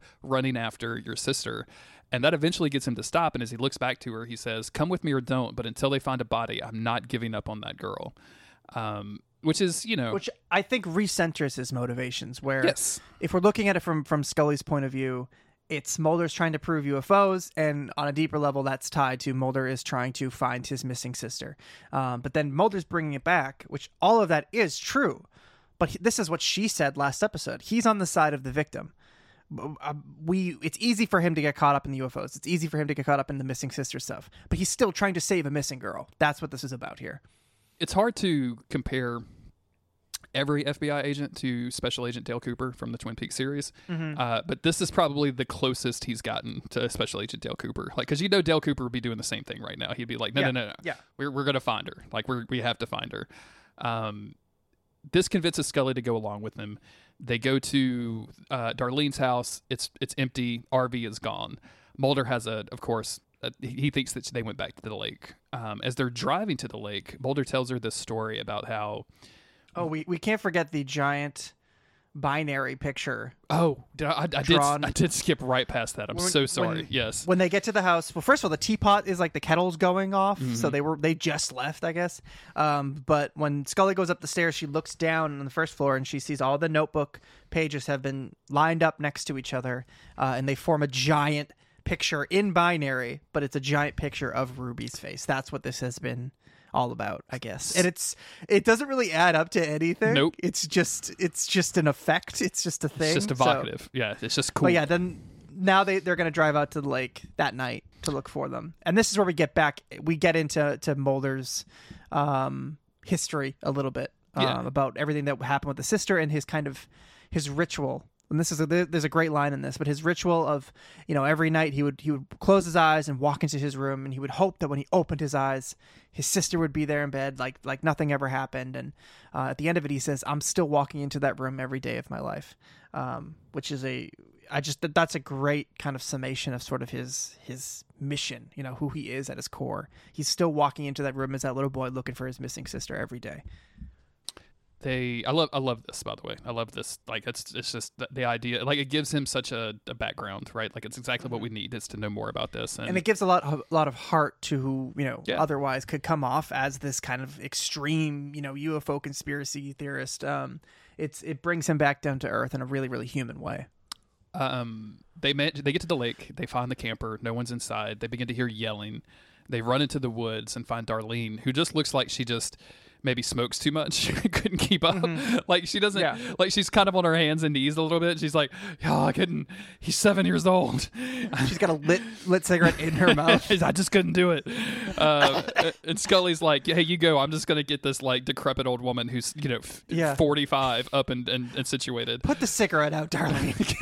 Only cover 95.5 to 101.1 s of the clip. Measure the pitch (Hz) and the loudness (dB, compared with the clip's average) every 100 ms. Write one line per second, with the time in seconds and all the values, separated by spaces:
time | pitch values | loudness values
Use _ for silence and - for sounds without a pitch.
95.5 | 139 - - 127 - 127 123 127 _ _ | -8 -6 -6 -6 -6 -6 -6 -10 _ _
96.5 | _ _ - 123 120 101 80 - 127 117 | _ _ -2 -2 -2 -6 -6 -10 -10 -8
97.5 | 90 - 180 180 - - - - - - | -8 -2 2 2 0 -6 -8 -14 -16 2
98.5 | 202 - 220 277 269 185 160 175 156 165 | 4 6 4 4 0 2 6 6 6 4
99.5 | 185 151 151 165 175 214 143 156 - 175 | 2 0 2 0 2 4 4 4 2 -2
100.5 | - 156 180 170 - - | -2 0 2 2 0 -8